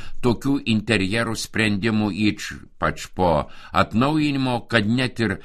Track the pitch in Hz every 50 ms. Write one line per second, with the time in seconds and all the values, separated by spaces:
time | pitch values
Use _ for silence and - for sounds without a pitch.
0 | - - - - - 123 107 - - 139 139 139 - 117 110 107 104 - 113 101
1 | 95 92 107 117 117 117 110 - - - - 107 110 107 101 95 92 113 107 107
2 | 107 104 85 98 107 104 - - - - 71 67 - - - - 82 80 76 -
3 | - - - 95 92 85 78 73 - - - - - - - 90 95 - - 110
4 | 131 147 156 156 147 147 139 135 131 127 123 117 - - 117 117 104 104 117 131
5 | 127 123 - - 113 101 95 -